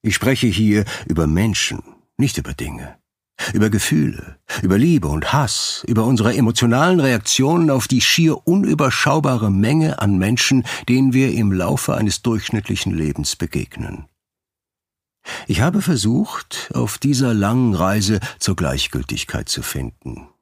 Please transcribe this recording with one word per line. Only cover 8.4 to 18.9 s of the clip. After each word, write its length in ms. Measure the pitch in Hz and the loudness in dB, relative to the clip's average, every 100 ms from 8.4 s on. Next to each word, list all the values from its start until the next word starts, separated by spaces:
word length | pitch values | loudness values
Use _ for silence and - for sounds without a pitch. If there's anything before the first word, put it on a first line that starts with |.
| - | 0
unüberschaubare 1040 | 190 196 156 135 - 147 151 143 123 104 | 2 2 2 0 2 2 2 2 0 2
Menge 500 | 98 107 156 156 - | 2 2 2 0 0
an 160 | 104 95 | 0 2
Menschen, 480 | 95 117 - 135 - - - | 2 0 2 0 0 -8 0
denen 240 | 127 135 | 2 4
wir 180 | 127 135 | 4 2
im 180 | - 104 | 2 2
Laufe 440 | 92 117 139 - - | 2 0 -2 -2 0
eines 280 | 107 - | 0 -2
durchschnittlichen 680 | 120 113 - 107 - 98 98 85 | -2 -2 -2 -4 -4 -4 -2 -2
Lebens 400 | 78 71 73 - | -2 -2 -6 -6
begegnen. 720 | 85 - - - - - 71 _ _ _ _ _ _ _ _ _ _ _ - - - | -6 -6 -8 -10 -10 -12 -16 _ _ _ _ _ _ _ _ _ _ _ -14 -14 -4
Ich 160 | 76 | 0
habe 220 | 147 202 | 2 2
versucht, 880 | 185 135 104 127 220 - - - - | 0 0 2 0 -2 -6 -12 -14 -6
auf 240 | 127 113 - | -4 -4 -2
dieser 380 | 139 127 131 110 | 0 2 2 2
langen 400 | 98 123 123 92 | 2 2 2 2
Reise 460 | 92 104 98 104 - - | 2 0 0 0 -2 -6
zur 160 | - - | -4 -2
Gleichgültigkeit 960 | 78 67 - | -2 -2 -4